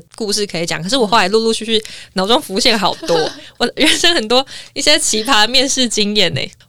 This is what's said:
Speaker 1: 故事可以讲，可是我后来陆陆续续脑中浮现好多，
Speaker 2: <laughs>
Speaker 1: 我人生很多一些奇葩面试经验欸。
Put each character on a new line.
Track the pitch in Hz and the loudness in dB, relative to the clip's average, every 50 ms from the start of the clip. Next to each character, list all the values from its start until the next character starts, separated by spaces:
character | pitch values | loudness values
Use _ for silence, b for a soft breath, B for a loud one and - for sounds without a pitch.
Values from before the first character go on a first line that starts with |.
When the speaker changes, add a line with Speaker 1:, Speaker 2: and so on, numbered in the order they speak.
| - _ - | -10 _ -10
Speaker 1:
故 | - 226 196 | -8 -4 -4
事 | 208 214 208 | -2 -4 -4
可 | 196 - 160 | -4 -4 -6
以 | 170 | -4
讲， | 165 165 156 160 | -4 -4 -6 -4
可 | |
是 | 196 247 | -2 0
我 | 277 220 | 0 2
后 | 190 233 | 2 4
来 | 220 185 185 | 2 2 2
陆 | 208 220 | 2 2
陆 | 226 226 | 2 0
续 | 220 - 220 | -2 -2 -2
续 | 226 226 214 B B B B B B B | -2 -2 -2 B B B B B B B
脑 | 190 190 | -4 0
中 | 202 240 277 | 2 2 0
浮 | 285 - 190 220 | 0 -2 -4 0
现 | - 254 214 | 0 2 2
好 | 208 185 170 - - - | 2 0 0 -2 -2 -4
多， | - 170 160 151 - - | -2 0 0 0 -4 -6
Speaker 2:
<laughs> | 285 - - - | -12 -18 -20 -6
Speaker 1:
我 | _ 262 240 - | _ -4 -4 0
人 | - 254 | 0 2
生 | 311 330 302 - 339 349 | 2 2 4 2 2 2
很 | 302 220 | 2 0
多 | 214 240 254 277 B B B B B B | 2 2 0 0 B B B B B B
一 | - | -2
些 | - 294 302 311 | 0 2 2 2
奇 | - - - 214 214 | 2 0 -2 -2 0
葩 | 254 262 214 208 | 2 2 4 4
面 | 226 254 262 262 | 4 2 2 2
试 | 269 254 262 254 220 | 2 0 0 0 0
经 | - 214 208 202 214 | 0 0 -2 0 2
验 | 208 185 165 165 | 2 0 0 0
欸。 | - - - - _ - | -4 -6 -8 -10 _ -16